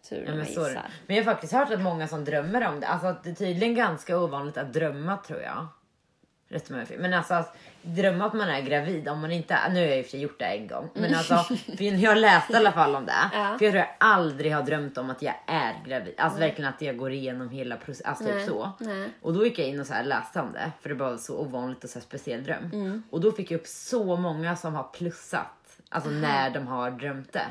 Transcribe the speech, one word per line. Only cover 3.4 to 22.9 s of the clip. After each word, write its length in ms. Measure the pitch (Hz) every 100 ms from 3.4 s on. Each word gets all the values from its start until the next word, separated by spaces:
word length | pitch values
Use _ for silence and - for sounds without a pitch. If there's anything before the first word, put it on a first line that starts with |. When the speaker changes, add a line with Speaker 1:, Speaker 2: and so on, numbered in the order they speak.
| 196 175 226 233
Speaker 2:
ganska 420 | 220 156 - 170
ovanligt 380 | 165 139 143 143
att 160 | 123
drömma, 440 | 131 156 143 160 196
tror 240 | - 151
jag. 260 | - 85 160 _ _ _ _ _ _ _ _
Rätt 220 | - -
om 60 | 131
jag 60 |
har 60 | 113
fel. 120 | -
Men 140 | 180
alltså, 200 | 180 165
att 240 | 175 165 - - -
drömma 440 | 170 170 196 175 214
att 80 |
man 160 | 220 196
är 120 | 139
gravid 460 | 135 147 147 175 143
om 120 | 151
man 120 | 156
inte 220 | 170 156
är, 160 | 165 -
nu 100 | 180
har 80 | 165
jag 100 | 135
i 40 |
och 40 | 123
för 60 |
sig 80 | 135
gjort 180 | 147 -
det 60 | 98
en 220 | 101 110
gång. 220 | - 165
Men 220 | 196 170 -
alltså, 200 | 165 170
Speaker 1:
<laughs> 420 | 170 247 - -
Speaker 2:
för 60 | 202 190
jag 140 | 220 214
läste 360 | 214 175 -
i 20 | 226
alla 160 | 214
fall 240 | 170 147 139
om 100 | 123
det. 240 | - 180
Speaker 1:
Ja. 220 | 208 202 233
Speaker 2:
För 80 | 214
jag 60 |
tror 20 | 190
jag 120 | - -
aldrig 560 | 220 196 165 139 151 151
har 80 |
drömt 340 | 135 151 143 127
om 120 | 131
att 120 | 127
jag 140 | 143 - -
är 260 | 160 120 - -
gravid. 280 | 127 90 -
Alltså, 220 | 156 151
Speaker 1:
Nej. 80 | 160
Speaker 2:
verkligen 200 | 147 139
att 80 | 135
jag 160 | 147 120
går 140 | 135
igenom 380 | 135 131 127 123
hela 280 | 135 123 120
processen, 320 | - 135 -
alltså, 140 | 143 220
typ 100 | 196
Speaker 1:
Nej. 100 | 208
Speaker 2:
så. 240 | - 190 190
Speaker 1:
Nej. 300 | 226 196 202 -
Speaker 2:
Och 120 | 160
då 120 | 170 233
gick 140 | 233
jag 80 | 139
in 120 | 143
och 80 | 135
så 60 |
här 100 | 113
läste 360 | 127 123 - 185
om 100 | 123
det. 180 | - 139 151
För 80 | 156
det 60 | 139
var 220 | 135 117
så 200 | - -
ovanligt 440 | 147 127 127 127
och 60 | 123
så 100 | 123
här 40 |
speciell 400 | - - - 120
dröm. 260 | 135 - 175
Speaker 1:
Mm. 300 | 208 190